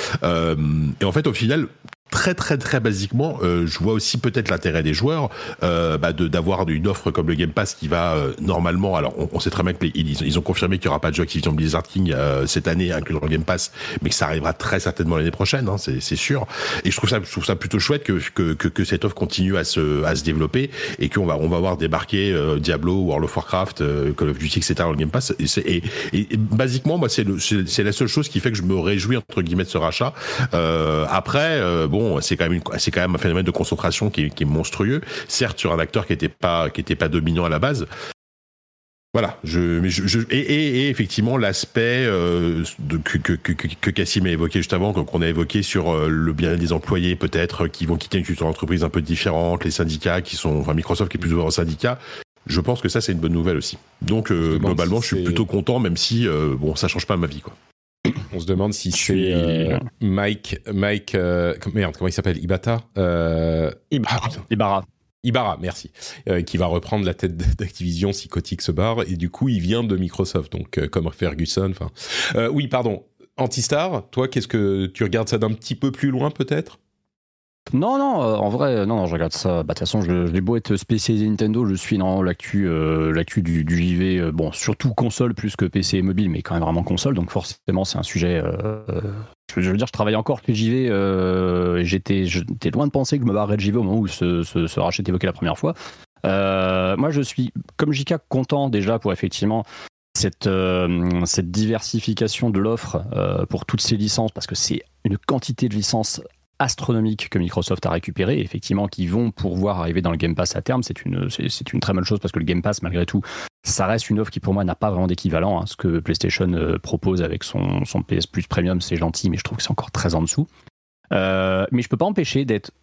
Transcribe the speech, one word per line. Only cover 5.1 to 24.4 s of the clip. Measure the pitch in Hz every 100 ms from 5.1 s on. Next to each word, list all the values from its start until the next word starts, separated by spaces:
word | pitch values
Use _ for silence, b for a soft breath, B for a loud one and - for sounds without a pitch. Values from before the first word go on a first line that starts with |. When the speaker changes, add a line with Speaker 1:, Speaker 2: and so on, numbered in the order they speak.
| 160 135 B B B
Speaker 1:
euh, | 87 85 82 78
bah, | 85
de, | 78 85
d'avoir | 87 82 92 90
une | 78 92
offre | 95 -
comme | 80 80
le | 80
Game | 85
Pass | 78 101 -
qui | 76
va, | 85 85 78
euh, | 69 -
normalement, | 85 85 85 90 98 87
alors | 69 -
on, | 76
on | 80
sait | -
très | -
bien | 90
que | - -
les, |
ils, | - 78 71
ils | 73 78
ont |
confirmé | 82 87 90 92
qu'il | -
y |
aura | 73
pas | 82
de | 76
jeu |
Activision | 82 - 73
Blizzard | 76 78 82
King, | - 95 92
euh, | 67 73 67 67
cette | - -
année, | 82 90
inclus | 80 76
dans | 80
le | 78
Game | 80
Pass, | 80 90 - B B B
mais | 73
que | -
ça | 76
arrivera | 80 78
très | 82 - 98
certainement | 92 - 82 82
l'année | 80
prochaine, | - 98 139 113
hein, | 98
c'est, | - 131
c'est | - -
sûr. | - 143 101 B B B
Et | 92
je | -
trouve | -
ça, | 117
je | 90
trouve | - 85
ça | 92
plutôt | - 107
chouette | - 147
que, | - 92 -
que, | - 85
que, | 78 104
que | - 95
cette | 95 -
offre |
continue | - - - 92 95
à |
se, | 78 - 76 73
à | 78 76
se |
développer | 76 78 78 123 139 B B B
et | 71
qu'on | - 87
va, | 73
on | 78
va | 85
voir | 92 87
débarquer, | - 80 - 101 101
euh, | 87 73 73
Diablo, | 76 76 85 95
World | 92 73 76
of | -
Warcraft, | - 90 95 -
euh, | 73 73 69
Call | 73 76
of |
Duty, | 67